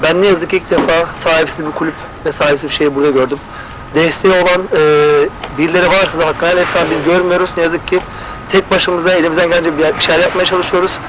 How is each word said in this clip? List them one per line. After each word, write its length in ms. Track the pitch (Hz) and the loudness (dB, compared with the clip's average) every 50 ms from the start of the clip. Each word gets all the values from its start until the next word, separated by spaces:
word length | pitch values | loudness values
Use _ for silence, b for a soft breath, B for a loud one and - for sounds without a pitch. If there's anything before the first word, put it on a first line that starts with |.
| 151 | 2
Ben 180 | 156 165 175 | 2 2 4
ne 40 | 190 | 4
yazık 240 | 202 190 165 165 160 | 4 2 2 0 -2
ki 80 | 190 185 | -2 -4
ilk 120 | 175 - | -2 0
defa 360 | 190 160 143 135 165 165 170 165 - | 0 0 2 2 2 0 0 -2 -6
sahipsiz 500 | - - 175 165 160 160 151 - - 156 | -4 -2 0 2 2 0 0 -4 -8 -8
bir 60 | 151 | -8
kulüp 220 | 151 - 170 160 151 B B B B - - | -6 -4 -4 -6 -6 B B B B -8 -6
ve 60 | 160 | -6
sahipsiz 380 | 143 - 160 147 143 139 143 147 | -4 0 0 0 0 0 -2 -6
bir 60 | - | -2
şeyi 200 | - 151 147 139 | 0 0 0 0
burada 160 | 139 143 147 | 2 0 2
gördüm. 260 | 139 135 131 127 143 143 - - B B B B B B B - - | 2 2 0 0 -2 -6 -8 -14 B B B B B B B -4 0
Desteği 380 | 147 165 170 147 - - 196 185 | 0 2 2 0 2 2 2 4
olan, 280 | 180 175 185 180 180 185 202 - 160 | 4 4 2 2 0 0 0 0 2
e, 20 | 156 151 151 151 151 151 147 147 143 170 - - - - 151 135 | 4 4 4 4 4 4 4 4 2 0 -2 -8 -14 -12 -4 -2
birileri 300 | 151 160 165 185 180 175 | -2 0 2 2 2 4
varsa 320 | 175 190 190 - - 160 | 4 2 2 0 0 -2
da 80 | 170 156 | -2 -2
hakkını 220 | 151 - 170 170 | 0 0 0 0
helal 120 | 180 180 | 2 2
etsin, 200 | 180 170 - 180 170 151 | 0 0 0 -2 0 0
biz 120 | 165 160 143 | -2 -2 0
görmüyoruz. 460 | 156 175 185 180 180 180 180 185 180 - - | 2 2 2 2 2 0 0 0 -2 -2 -2
Ne 60 | 165 | -2
yazık 240 | 165 170 165 - - | 0 0 -2 -4 -2
ki 120 | - 185 - B B B B B B B B - | -2 -2 -2 B B B B B B B B 0
tek 220 | - 196 190 - | 0 0 0 2
başımıza 420 | 190 185 - - 180 175 165 180 185 | 0 0 0 0 0 0 0 2 2
elimizden 360 | 180 160 170 160 165 180 170 | 2 2 2 2 0 0 2
gelince 280 | 170 175 165 170 156 147 | 2 2 0 0 0 0
bir, 60 | 160 | 0
bir 180 | 156 160 - | 0 0 0
şeyler 200 | - - 165 160 | 0 2 2 2
yapmaya 240 | 175 180 - 185 185 | 2 2 0 0 -2
çalışıyoruz. 460 | 180 185 185 175 - - 180 180 190 - - - | 0 0 -2 -2 0 0 0 0 0 -4 -6 -12